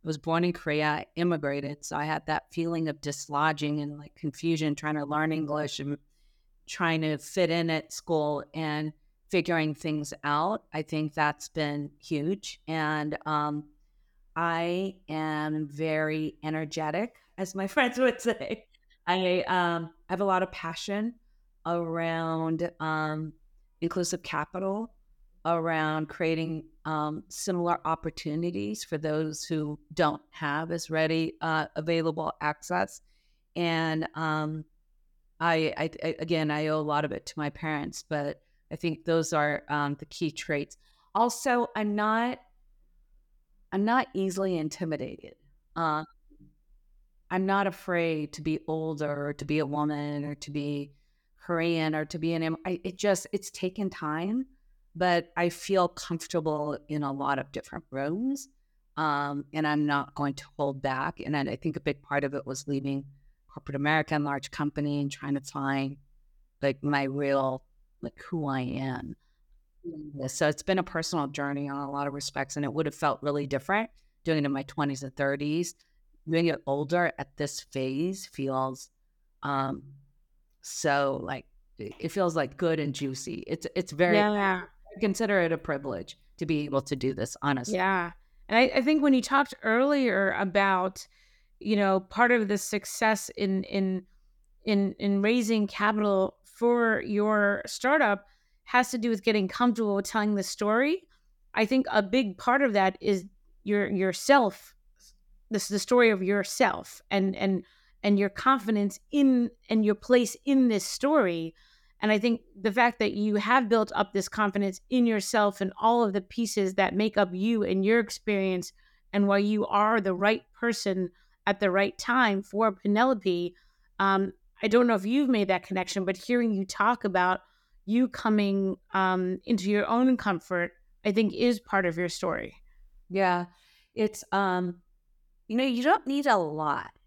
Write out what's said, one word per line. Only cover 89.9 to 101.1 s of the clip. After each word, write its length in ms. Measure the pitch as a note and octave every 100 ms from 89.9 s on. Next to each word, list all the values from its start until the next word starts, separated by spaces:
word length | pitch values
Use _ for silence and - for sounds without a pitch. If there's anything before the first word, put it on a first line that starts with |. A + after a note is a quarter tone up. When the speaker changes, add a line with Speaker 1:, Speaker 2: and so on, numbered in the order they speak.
| C#4+ B3+ G3 G3 -
Speaker 2:
about, 720 | G3 G3 G3 F#3+ F#3 - - _ _ _ _ _
you 160 | G#3 G#3
know, 260 | G3 F#3+
part 300 | F#3 G#3+ A#3+
of 180 | B3 G#3
the 80 | G3+
success 720 | - G#3 - - A3 G#3+ - -
in, 260 | G3 F#3+
in, 400 | F#3+ G3 F#3+ F#3 F#3 _ _ _ _ _ -
in, 280 | G3+ G3 -
in 220 | G3+ G3
raising 460 | G#3 B3 G#3+ A3 G3+
capital 680 | - G#3 G#3+ G#3 G3 F#3+ _
for 580 | - - A#3 A#3+ A#3 G#3+
your 600 | - G#3 G#3 G#3+ G3+ G3+ -
startup 600 | - B3+ D4+ A#3 G3 - _ _ _ -
has 260 | B3 B3
to 60 | B3
do 120 | A#3
with 140 | A3
getting 240 | A3+ G#3+ F#3+
comfortable 480 | - B3 A3+ G#3+ G3+
with 100 | G3
telling 300 | A3+ G#3 G3+
the 80 |
story. 600 | F#3 - G#3 A3+ C#4+ F#4 _